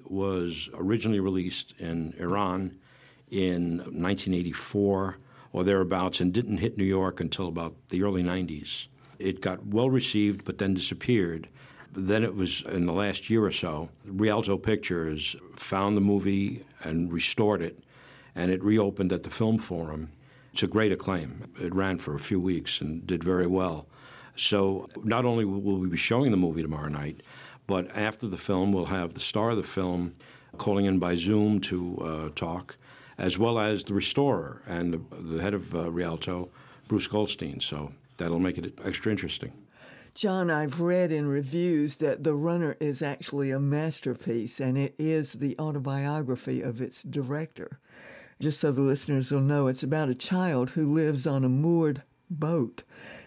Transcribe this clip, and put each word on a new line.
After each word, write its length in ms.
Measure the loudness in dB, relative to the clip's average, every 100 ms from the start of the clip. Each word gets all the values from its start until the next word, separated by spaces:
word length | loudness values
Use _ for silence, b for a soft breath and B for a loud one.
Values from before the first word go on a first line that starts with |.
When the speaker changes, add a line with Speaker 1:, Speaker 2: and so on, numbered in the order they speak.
| -6
Speaker 1:
was 640 | -2 0 0 -2 -4 -8
originally 460 | -4 0 2 2 2
released 540 | 2 0 0 -4 -8 -8
in 360 | -4 -4 -4 -4
Iran 600 | 0 2 2 0 -4 -8 b b b b b
in 520 | 0 2 2 0 -2 -4
nineteen 440 | -2 0 0 0
eighty-four 840 | 0 0 -4 -2 2 2 2 -2 -6 B B B
or 100 | 0
thereabouts 560 | 2 4 2 2 0 2
and 140 | 2
didn't 240 | 2 0 0
hit 200 | -2 2
New 60 |
York 380 | 2 2 0 -2
until 260 | -4 -2 -4
about 280 | -4 -6 -10 -4
the 140 | 0
early 180 | 2 2
nineties. 680 | 0 0 -4 -6 -8 -10 -10 b b b
It 200 | -4 -2
got 260 | -4 -4 -2
well 240 | 2 4
received 540 | 2 2 2 2 0
but 140 | -4 -2
then 160 | 0
disappeared. 760 | 0 -2 -2 2 2 2 -2 -10 B B B B
Then 320 | -4 2 4 2
it 100 | 0
was 260 | 0 -2 -2
in 160 | 0 2
the 80 |
last 360 | 2 0 -2 0
year 160 | 2 2
or 60 |
so, 380 | 0 -4 -6 -8 -14 -6
Rialto 520 | 2 4 4 2 0
Pictures 800 | 2 0 0 -2 -2 -4 -6 -8 -14 -12
found 400 | -4 0 2 4
the 60 |
movie 640 | 6 4 2 0 0 -4 -12 -12
and 280 | -4 -2 0
restored 500 | 0 0 2 2 2
it, 220 | -2 -8 -20 B B B B -2
and 160 | 0
it 100 | 2
reopened 520 | 4 4 4 2 0
at 100 | 0
the 60 | -2
Film 280 | 0 2 2
Forum 520 | 0 -6 -4 -6 -8 -14 b b b -2
to 120 | 0
great 240 | 4 4
acclaim. 540 | 2 0 -2 -4 -10 -14 -8
It 120 | -2
ran 260 | 0 0 0
for 140 | -4
a 60 | -6
few 200 | -2 0
weeks 420 | 0 -2 -2 -4
and 260 | -4 -6 -4
did 160 | -2
very 240 | 2 2 2
well. 400 | 2 0 -4 -10 B B B B -2
So 540 | 2 4 2 0 -6 -6
not 200 | 0 2
only 220 | 4 2 2
will 320 | 0 0 0
we 100 | 0
be 100 | 0
showing 340 | 2 4 4
the 60 | 4
movie 240 | 4 0
tomorrow 280 | -4 -4 -4
night, 320 | -4 -6 -10 B B B B -2
but 220 | -2 0 -2
after 320 | -2 -2 -6
the 100 | -4
film, 360 | 0 2 4
we'll 120 | 2 0
have 280 | -2 -2
the 60 | -4
star 300 | -2 0 2
of 60 | 0
the 60 |
film 520 | -2 -2 -2 -2 -4 -8 B B B -6
calling 280 | 0 2 4
in 140 | 4
by 160 | 2 0
Zoom 460 | 2 4 4 2
to, 360 | 0 -4 -4 -6
uh, 320 | -6 -6 -8
talk, 440 | -6 -6 -6 -10 -20 B B B B
as 200 | -2 2
well 220 | 2 2
as 240 | 0 0
the 100 | 0
restorer 680 | 0 2 2 2 2 -2 -12 -6
and 280 | -2 -2
the, 80 | -2 -6 -12
the 200 | -6 -2
head 120 | -2
of, 220 | -2 -4 -4
uh, 160 | -2
Rialto, 580 | -2 -4 -4 -6 -6 -8 B B B -2
Bruce 200 | 0 2
Goldstein. 520 | 0 0 -2 -6 -6
So 320 | -6 -6 -8 -12 _ -6
that'll 220 | -2 0
make 180 | 0 -2
it 160 | -8 -8
extra 280 | -6 -2 -2
interesting. 400 | -2 -4 -6 -10 -14 -20 B B B B -4
Speaker 2:
John, 340 | -2 2 2
I've 320 | 2 0 0
read 300 | 2 4 2
in 160 | 2 0
reviews 680 | 0 0 0 2 2 0 0
that 260 | 0 0
The 100 | 0
Runner 440 | 2 0 0 0 -2
is 220 | -2 -2
actually 500 | -4 -4 -6 -2 -2
a 80 | 0
masterpiece, 1000 | 0 0 -2 -4 -4 -4 -2 -2 -2 -2
and 180 | 0 0
it 180 | 0 -2
is 360 | 0 0 -2
the 240 | -4 -4 -2
autobiography 1000 | -4 -4 -2 -2 -2 -2 -2 -4 -2 -4
of 200 | -4 -4
its 220 | -8 -8
director. 760 | -6 -4 -2 -4 -6 -10 -14 -14 B B B B B B
Just 180 | -2 2
so 120 | 2
the 100 | 4
listeners 500 | 4 2 2 0 2
will 80 | 2
know, 280 | 4 4 4
it's 160 | 2
about 260 | 0 2 2
a 60 | 0
child 560 | 0 2 2 2 0
who 200 | 0 2
lives 360 | 4 4 2 0
on 160 | 2
a 60 | 4
moored 520 | 4 4 4 4 0 -8 _ -10
boat. 540 | -4 0 2 0 -4 -20 B B B